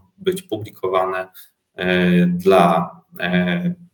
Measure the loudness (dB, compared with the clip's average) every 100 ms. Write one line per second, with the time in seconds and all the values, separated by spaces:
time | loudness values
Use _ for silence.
0 | _ -8 -6 -4 -6 -10 -10 -8 -4 -2
1 | -2 -4 -10 -16 -20 _ _ -6 -2 2
2 | 2 4 2 0 4 4 4 2 -2 -10
3 | _ -10 -4 -2 -2 -2 -4 -8 -12